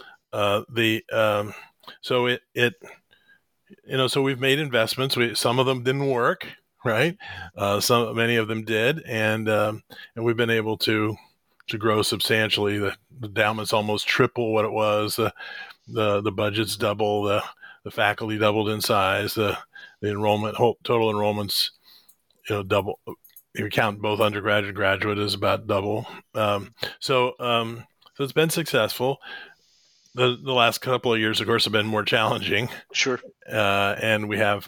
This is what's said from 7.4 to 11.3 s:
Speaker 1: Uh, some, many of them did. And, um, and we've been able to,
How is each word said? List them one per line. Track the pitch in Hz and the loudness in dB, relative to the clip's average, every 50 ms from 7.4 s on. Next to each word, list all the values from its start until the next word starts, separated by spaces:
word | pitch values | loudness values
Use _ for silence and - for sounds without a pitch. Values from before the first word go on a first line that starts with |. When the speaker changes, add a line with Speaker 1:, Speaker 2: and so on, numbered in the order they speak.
| - - - | -16 -12 -6
Speaker 1:
Uh, | 92 101 101 101 101 | -2 0 0 0 2
some, | - - 123 120 117 110 113 | 2 4 4 2 2 0 0
many | 113 117 117 120 | 0 2 2 2
of | 113 107 | 2 0
them | 107 113 110 110 | 0 -2 -4 -2
did. | 113 113 110 113 131 156 160 - | -2 0 2 2 2 0 -2 -4
And, | - 117 110 107 110 107 110 110 110 | -4 -2 0 2 2 2 0 2 2
um, | 107 104 107 107 107 - - - - - - - - | 2 2 2 0 -2 -6 -12 -20 -20 -20 -20 -14 -8
and | 113 113 | -2 0
we've | 120 113 | 0 2
been | 117 120 113 | 2 2 2
able | 113 110 107 110 110 | 2 0 0 -2 -2
to, | - - - 110 107 107 110 104 - - _ | -2 0 0 2 2 2 0 -2 -6 -12 _